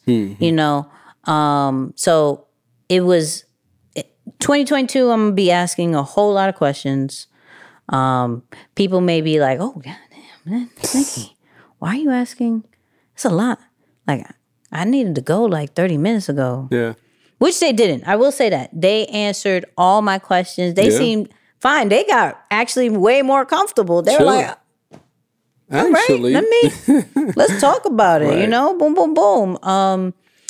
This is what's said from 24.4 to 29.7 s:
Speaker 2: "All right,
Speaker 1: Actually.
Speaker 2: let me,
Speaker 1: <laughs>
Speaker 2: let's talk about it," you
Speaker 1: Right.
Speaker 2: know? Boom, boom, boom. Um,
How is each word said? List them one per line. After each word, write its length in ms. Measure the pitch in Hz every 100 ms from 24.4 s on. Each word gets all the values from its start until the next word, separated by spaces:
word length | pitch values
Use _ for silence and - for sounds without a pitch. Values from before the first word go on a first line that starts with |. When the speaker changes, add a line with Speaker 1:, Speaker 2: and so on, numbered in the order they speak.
| - - _ _ _ - _ _ _ _ _ _ -
Speaker 2:
"All 180 | 143 359
right, 60 | 311 480
Speaker 1:
Actually. 240 | 127 123
Speaker 2:
let 100 | 139
me, 920 | 453 466 480 - - 285 - 269 277
Speaker 1:
<laughs> 20 | -
Speaker 2:
let's 240 | - 196
talk 240 | 285 453 403
about 360 | 226 190 160
it," 120 | 147
you 60 | 160
Speaker 1:
Right. 80 | 214
Speaker 2:
know? 280 | 240 294 359
Boom, 160 | 302
boom, 200 | 339 330
boom. 440 | 320 403 269 190 180
Um, 500 | 190